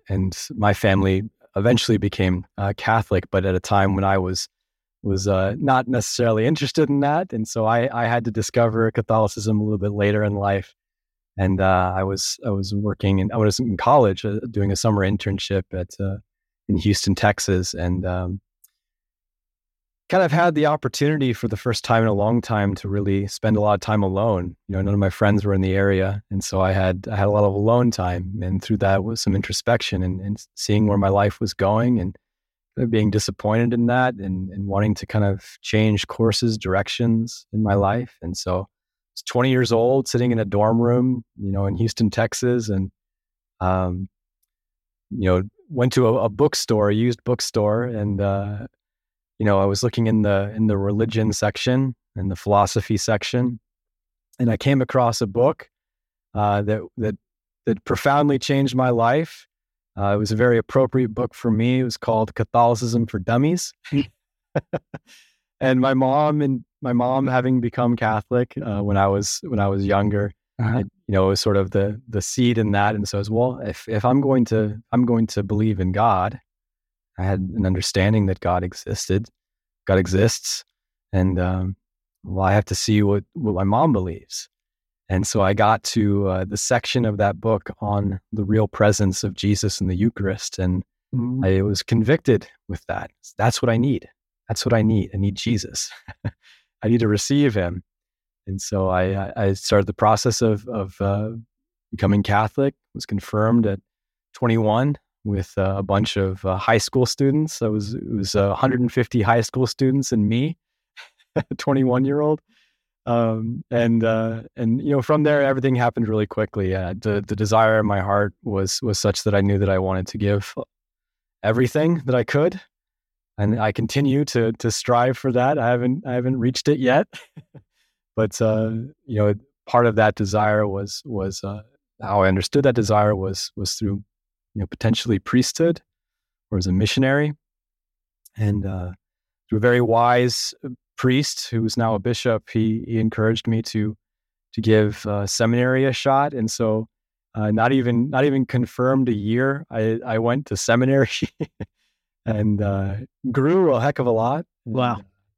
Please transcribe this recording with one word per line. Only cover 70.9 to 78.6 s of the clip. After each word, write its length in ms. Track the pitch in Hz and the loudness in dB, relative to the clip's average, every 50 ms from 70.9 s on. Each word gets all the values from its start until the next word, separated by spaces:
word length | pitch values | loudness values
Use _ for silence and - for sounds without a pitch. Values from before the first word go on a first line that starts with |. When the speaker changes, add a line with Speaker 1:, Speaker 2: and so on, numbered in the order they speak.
| - _ _ | -10 _ _
Speaker 1:
you 60 | - 101 | 0 2
know, 120 | 95 95 | 2 4
it 40 | 95 | 2
was 100 | 98 - | 2 0
sort 160 | - 110 98 | 0 0 2
of 140 | 98 95 92 | 2 0 0
the, 280 | - 98 98 104 107 120 - | 0 0 0 0 -4 -8 -10
the 140 | 117 113 98 | -8 -6 -6
seed 360 | - - - 131 123 120 113 | -6 -4 -2 0 2 2 2
in 140 | 117 107 104 | 2 0 2
that. 240 | 101 101 101 107 107 | 2 2 2 2 0
And 120 | 104 104 | -2 -4
so 100 | - 104 | -4 -4
I 40 | 101 | -4
was, 80 | 101 107 | -4 -2
"Well, 300 | 110 117 123 127 123 127 120 | 0 0 0 0 -2 -6 -8
if, 220 | 104 - - - | -10 -10 -10 -8
if 160 | 110 110 104 120 | -6 -4 0 0
I'm 160 | 123 131 143 | 2 2 2
going 240 | 135 135 131 127 117 | 2 2 2 2 2
to, 320 | - 113 110 107 104 107 113 - _ | 2 0 0 0 -2 -4 -8 -8 _
I'm 140 | 117 123 123 | 0 0 2
going 220 | 120 117 113 113 | 2 2 0 0
to 160 | 104 - 104 95 | 0 -2 -4 -4
believe 360 | 98 104 104 110 110 101 92 | -2 0 0 0 0 0 0
in 120 | 90 92 | -2 -2
God," 480 | 92 101 113 117 98 90 92 110 131 - _ _ _ _ _ _ _ _ _ _ _ _ _ _ _ | 0 2 2 2 2 2 0 -2 -4 -8 _ _ _ _ _ _ _ _ _ _ _ _ _ _ _
I 60 | 92 92 | -4 -2
had 160 | 98 95 95 | -2 0 -2
an 260 | 92 95 107 110 95 | -2 -4 -2 0 0
understanding 600 | 92 92 92 - - - 98 92 104 110 107 98 | 0 0 -2 -2 -2 0 2 2 4 2 2 2
that 120 | 95 92 - | 0 -2 -2
God 240 | - 87 87 90 | -2 -2 0 0